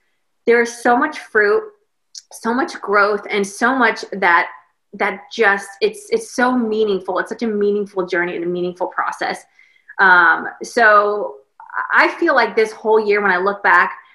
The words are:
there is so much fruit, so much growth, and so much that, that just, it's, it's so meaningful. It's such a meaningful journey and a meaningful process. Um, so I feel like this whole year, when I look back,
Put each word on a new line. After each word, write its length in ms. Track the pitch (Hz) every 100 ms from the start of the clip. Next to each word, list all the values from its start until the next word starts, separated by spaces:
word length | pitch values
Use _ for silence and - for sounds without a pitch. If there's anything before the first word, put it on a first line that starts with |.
| _ _ _ _ -
there 160 | 233
is 180 | 233 -
so 160 | 254 240
much 220 | 302 302
fruit, 540 | - 220 208 220 220 - _ _ _ - -
so 240 | - 226
much 260 | 240 339 -
growth, 460 | - 208 202 208 -
and 160 | 208
so 300 | 202 - 240
much 300 | 269 226 214 -
that, 360 | 202 190 170 - - _ _ _
that 320 | 202 202 240 -
just, 360 | - 208 196 - -
it's, 280 | 214 208 -
it's 200 | 226 -
so 260 | - 247 254
meaningful. 600 | 220 214 214 190 185 220
It's 120 | -
such 120 | 220
a 60 | 233
meaningful 580 | 208 202 202 202 190 180
journey 300 | 175 175 175
and 80 |
a 40 | 170
meaningful 380 | 175 175 175 180
process. 580 | - - - - 202 - _ _ _ - -
Um, 500 | 190 180 170 165 - -
so 760 | - - 226 208 208 208 - - _ - - - -
I 240 | 240 311 -
feel 180 | 339 277
like 180 | 214
this 180 | 202 220
whole 320 | - 226 220
year, 160 | 208 208
when 120 | 202
I 60 | 180
look 240 | 190 202
back, 340 | 196 175 190 - -